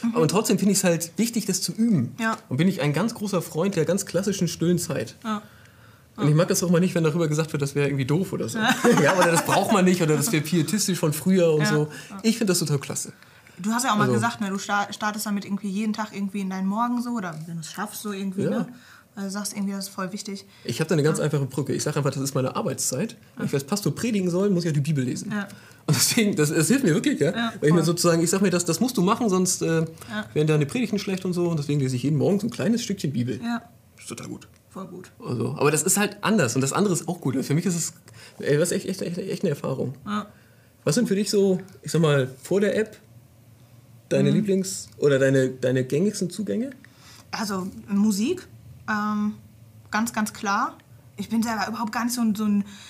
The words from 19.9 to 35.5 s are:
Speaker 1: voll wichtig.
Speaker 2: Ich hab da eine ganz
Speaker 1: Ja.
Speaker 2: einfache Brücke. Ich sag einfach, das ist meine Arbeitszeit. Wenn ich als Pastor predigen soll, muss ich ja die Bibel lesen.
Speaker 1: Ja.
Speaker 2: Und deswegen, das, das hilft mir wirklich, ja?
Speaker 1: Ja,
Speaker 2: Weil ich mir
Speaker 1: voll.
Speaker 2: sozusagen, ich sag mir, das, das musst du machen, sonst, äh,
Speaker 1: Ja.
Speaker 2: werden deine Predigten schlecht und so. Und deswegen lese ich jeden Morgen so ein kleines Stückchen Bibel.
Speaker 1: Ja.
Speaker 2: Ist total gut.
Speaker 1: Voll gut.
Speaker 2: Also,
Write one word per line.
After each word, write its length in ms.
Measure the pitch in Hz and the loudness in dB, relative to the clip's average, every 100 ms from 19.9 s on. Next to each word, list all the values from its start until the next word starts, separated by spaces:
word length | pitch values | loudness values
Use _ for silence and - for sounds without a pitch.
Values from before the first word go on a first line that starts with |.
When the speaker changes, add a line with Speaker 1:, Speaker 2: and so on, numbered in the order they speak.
Speaker 1:
voll 180 | - 185 | -8 -8
wichtig. 320 | 202 - 196 - - | -8 -10 -12 -14 -12
Speaker 2:
Ich 160 | - 117 | -6 -4
hab 60 | 156 | 0
da 80 | |
eine 80 | 165 | 2
ganz 160 | 147 156 | 2 2
Speaker 1:
Ja. 60 | |
Speaker 2:
einfache 200 | 156 151 135 | 0 0 -2
Brücke. 260 | - 135 | -4 -2
Ich 100 | - | -2
sag 140 | - 151 | -2 0
einfach, 160 | 139 | -2
das 100 | 135 | -2
ist 120 | 135 139 | -2 -2
meine 180 | 127 | -2
Arbeitszeit. 640 | - 208 135 - - 226 - - - | -2 -4 -4 -4 -4 -4 -8 -18 -8
Wenn 100 | - | -4
ich 80 | |
als 100 | 143 | -4
Pastor 280 | - 202 156 | -2 -2 -2
predigen 360 | 139 233 208 180 | -2 0 0 0
soll, 200 | 175 208 | 2 2
muss 100 | 175 | 2
ich 20 | 165 | 2
ja 60 | |
die 80 | 147 | 0
Bibel 220 | 143 147 | 0 0
lesen. 280 | 123 - 202 | 0 -4 -6
Speaker 1:
Ja. 160 | 107 - - - - - | -6 -8 -12 -20 -6 0
Speaker 2:
Und 100 | 139 | 2
deswegen, 400 | - - 226 165 | 2 4 2 4
das, 140 | 151 | 2
das 160 | 170 151 | 2 4
hilft 160 | 262 | 4
mir 100 | 226 | 4
wirklich, 240 | 170 302 - | 2 2 2
ja? 120 | 147 | 0
Speaker 1:
Ja, 200 | 220 233 208 | 0 -4 0
Speaker 2:
Weil 80 | 151 | 4
ich 40 | |
mir 40 | 170 | 4
Speaker 1:
voll. 60 | 160 | 4
Speaker 2:
sozusagen, 360 | 175 175 165 | 2 2 4
ich 80 | 170 | 2
sag 120 | 190 | 2
mir, 80 | 196 | 2
das, 140 | 175 | 2
das 140 | 170 160 | 0 0
musst 180 | 254 226 | 0 2
du 60 | |
machen, 260 | 180 196 233 | 2 2 2
sonst, 340 | 185 180 - | 2 2 0
äh, 180 | 165 165 | 0 0
Speaker 1:
Ja. 60 | 160 - - 214 202 | 0 -6 -10 -10 -4
Speaker 2:
werden 120 | 151 156 | 0 2
deine 180 | 151 143 | 4 2
Predigten 320 | 254 233 202 | 0 -2 -2
schlecht 240 | 202 185 | -2 -4
und 80 | 185 | -2
so. 160 | 175 175 | -2 0
Und 100 | 165 | 0
deswegen 220 | 139 147 | 0 0
lese 160 | 131 127 | 0 0
ich 60 | |
jeden 120 | 139 151 | 0 2
Morgen 200 | 131 196 | 2 2
so 80 | 233 | 0
ein 40 | |
kleines 320 | - 160 233 | -2 0 0
Stückchen 300 | - 196 156 | -2 -4 -4
Bibel. 280 | 131 120 110 | -2 -2 -4
Speaker 1:
Ja. 200 | 233 233 - - _ - | -6 -6 -8 -20 _ -20
Speaker 2:
Ist 100 | - | -16
total 200 | - - | -14 -12
gut. 180 | - - - _ | -14 -16 -20 _
Speaker 1:
Voll 160 | - 190 | -14 -14
gut. 240 | 185 - - - | -16 -18 -12 -6
Speaker 2:
Also, 300 | 120 120 | -4 -4